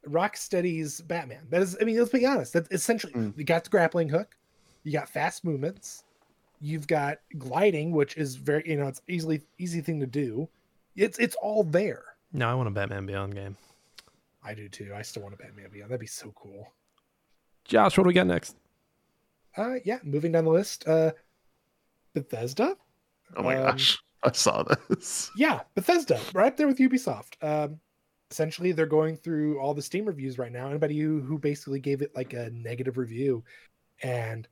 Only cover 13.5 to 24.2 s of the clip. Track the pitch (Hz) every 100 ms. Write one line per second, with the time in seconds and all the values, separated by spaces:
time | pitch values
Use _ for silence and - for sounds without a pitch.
13.5 | 98 _ _ _ - _ _ _ _ -
14.5 | 107 104 - 101 101 107 - 101 98 -
15.5 | 101 95 104 104 123 110 - 110 98 104
16.5 | 98 107 _ _ _ _ _ _ _ _
17.5 | _ - 113 104 - 185 180 185 170 -
18.5 | - _ _ _ _ _ _ _ _ _
19.5 | - 226 254 185 247 151 143 165 165 160
20.5 | 160 208 - - 160 160 160 _ _ _
21.5 | _ _ _ _ _ _ - 135 117 120
22.5 | 139 269 392 _ _ _ _ _ - -
23.5 | 131 131 135 131 - _ _